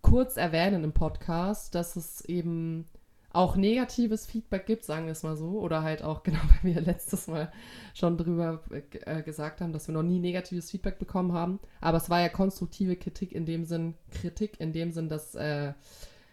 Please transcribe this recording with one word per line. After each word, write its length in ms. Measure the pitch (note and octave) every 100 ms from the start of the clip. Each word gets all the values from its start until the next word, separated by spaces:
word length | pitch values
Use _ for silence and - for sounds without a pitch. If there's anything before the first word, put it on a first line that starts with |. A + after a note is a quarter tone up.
kurz 360 | - B3 B3+ -
erwähnen 460 | E3+ D#3+ F#3+ F#3
im 100 | D#3
Podcast, 840 | - D#3 - - E3 F#3+ G#3+ - F3
dass 200 | E3+ F3
es 260 | - - -
eben 600 | F3 E3+ E3 E3 E3 E3 - _ _ -
auch 220 | - F#3 F#3+
negatives 720 | G3 B3 B3 - A#3 G#3+ -
Feedback 400 | A3+ - F#3+ F#3+
gibt, 180 | A3
sagen 220 | - D#3 D#3+
wir 80 |
es 100 | D#3
mal 140 | D#3+ D#3
so, 220 | D#3+ G#3
oder 220 | E3+ D#3+
halt 200 | D#3 D#3
auch, 180 | D#3 D#3
<laughs> 0 |
genau, 160 | - D#3+ - -
weil 120 | F#3 E3+
wir 60 |
letztes 460 | F3 F3 - F#3+ -
Mal 240 | D#3+ D#3+ - - - -
schon 240 | - F3 E3+
drüber, 440 | E3 E3+ E3 D#3+ -
äh, 100 | D3
g-, 180 | - - -
äh, 160 | D#3+
gesagt 380 | D#3 D3+ D3+ -
haben, 100 | E3+
dass 140 | D#3 -
wir 60 |
noch 100 | D#3+
nie 160 | E3+ F3+
negatives 500 | F3 F3+ - F3 -
Feedback 280 | G3 G3 -
bekommen 320 | - F#3 F3+
haben, 260 | E3+ F3 G3 - -
aber 180 | E3 E3
es 120 | -
war 100 | F3
ja 100 | E3+
konstruktive 680 | - F#3+ - F3 - F#3 F3+
Kritik 340 | - - F3+
in 140 | - E3
dem 180 | E3 E3
Sinn, 280 | E3+ E3 E3 -
Kritik 480 | - F3 - G#3+ -
in 140 | D#3+
dem 180 | D#3+ E3+
Sinn, 160 | E3 D#3+
dass, 260 | D3+ - -
äh, 380 | D3+ D3 C#3+ - - - - - -